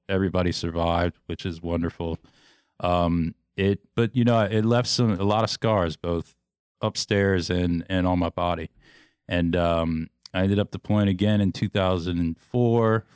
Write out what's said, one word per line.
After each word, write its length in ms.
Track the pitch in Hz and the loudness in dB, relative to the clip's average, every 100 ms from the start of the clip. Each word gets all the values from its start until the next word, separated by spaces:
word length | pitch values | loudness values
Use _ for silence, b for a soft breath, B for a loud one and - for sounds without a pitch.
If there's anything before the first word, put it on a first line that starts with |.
| - | -4
Everybody 440 | 95 95 90 87 | -2 0 0 0
survived, 680 | 85 85 82 85 85 87 - - | -2 -4 -2 0 0 0 -4 -10
which 180 | 85 | -10
is 160 | 95 82 | -8 -8
wonderful. 580 | 85 85 85 - 82 82 b b b b b b | -4 -2 -2 -4 -8 -8 b b b b b b
Um, 540 | 90 87 87 85 80 - _ - | 0 2 2 0 -2 -6 _ -2
it, 240 | 98 101 - | 0 -2 -4
but, 220 | - 117 123 | -2 0 2
you 80 | |
know, 160 | 120 117 | 2 4
it 240 | 101 110 | 2 0
left 240 | 110 120 120 | 2 2 0
some, 320 | - 120 92 | 0 0 2
a 40 | |
lot 200 | 98 107 | 0 2
of 60 | 113 | 0
scars, 460 | - 113 107 85 76 | -2 0 2 0 -2
both 380 | 85 85 - _ _ _ _ _ | -4 -4 -6 _ _ _ _ _
upstairs 720 | 107 - - 101 98 95 85 | -6 -4 -2 2 2 2 0
and, 340 | 90 90 85 - | 0 0 -2 -2
and 160 | 92 90 | 0 0
on 140 | 90 | 0
my 100 | 85 | -2
body. 400 | - 87 85 82 - b b b b - | -2 -4 -4 -8 -16 b b b b -4
And, 260 | 87 85 | -2 0
um, 540 | 87 85 85 82 80 80 _ - | 2 2 2 0 -4 -6 _ -8
I 120 | 92 | -2
ended 140 | 95 101 | 0 0
up 120 | 101 | -2
deploying 380 | - - 104 101 | -6 -2 0 2
again 340 | 92 104 104 | 2 2 2
in 100 | 98 | 0
two 160 | - 104 | 0 -2
thousand 500 | 104 92 92 85 87 | 0 0 0 -2 -2
and 200 | 85 82 | -2 -4
four 680 | - 123 120 117 113 110 - | -4 0 2 4 2 0 -2